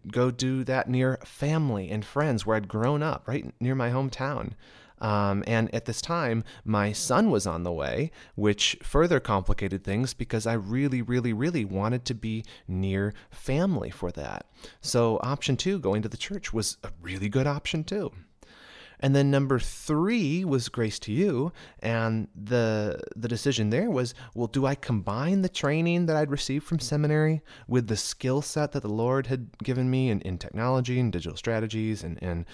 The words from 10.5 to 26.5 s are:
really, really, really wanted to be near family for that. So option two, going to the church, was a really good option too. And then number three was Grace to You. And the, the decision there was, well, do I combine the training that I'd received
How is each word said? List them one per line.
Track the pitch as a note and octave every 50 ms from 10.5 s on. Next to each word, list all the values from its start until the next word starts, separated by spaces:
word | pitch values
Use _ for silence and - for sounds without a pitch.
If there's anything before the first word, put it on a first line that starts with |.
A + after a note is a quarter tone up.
| A2+
really, | A2+ F#2+ G2 A#2 C3 C#3+ C#3+ B2+ B2 A2+
really, | A2+ B2 B2+ A#2 A#2+ A2
really | G#2 C3 E3+ F3 D3 G#2+
wanted | F#2+ F#2+ F#2+ G2+ A2+ A#2+ B2 A#2+
to | - A#2+
be | G#2+ - A2 A2 A2 A2 - - - -
near | - F#2 F#2 F#2+ F#2+ F#2+ G2 G2+ G#2 G2+ - - -
family | - - - - C3 D3+ F3+ G3+ E3+ - - -
for | - - - F2
that. | - - C#2+ A1 G1+ - - - _ - - - - -
So | - - - B2 A#2 A#2 A2 - -
option | B2 C#3+ - - - C3
two, | - - F#3 G3+ F#3
going | C3 G2 G2 G#2+ A2
to | A2
the | -
church, | - - - G2+ G2 - - -
was | A2+ G2+ - - - -
a | - - -
really | E2 F2+ F#2+ F#2+ G2+ G#2
good | G2+ C3 C3
option | D3 C#3+ D3 - - - D#3+ D#3
too. | - F#3+ G#3 F3+ - - F#2 - _ _ _ - - - - - - - - - - - -
And | - C#3 C3+
then | C#3 C#3 C#3+
number | C#3 C#3 C#3 C3+ C3+ B2
three | B2 - - - - - D#3 D3+ E3+ G3+ A#3+ A#3+ F3 C3+ D#3 F3+ F#3+
was | F3 C#3 B2+ A#2 -
Grace | - B2 A2+ G#2+ G#2 -
to | - G#2+ G#2
You. | C#3 G3 G#3 D3 A#2+ C#3 F3 - - - - - -
And | - A2+ A2+ A2+ A2+ A2+ A2+ A2 G2+ - -
the, | - G#2 G#2+ B2 A#2+ A#2 A2+ A2 G#2+ G#2+ G#2 D2 - - - -
the | - A2 A2+
decision | B2 A2 - C#3+ B2+ A2+ G#2+ G#2
there | A2+ C#3 G#3 A#3+
was, | F3 B2+ B2 A#2 - - - - -
well, | A2+ A#2+
do | A2 - C#3 C3+
I | C3 C#3+
combine | - - - A#2+ G#2 F2+ G2+ G2+ A#2 C#3 E3 G3 G3
the | F#3 F3+
training | - - - C#3 D3+ D#3+ E3 E3+ E3+ F3 F3
that | E3 D#3
I'd | D3+ D3+ C#3
received | C#3 C#3+ - -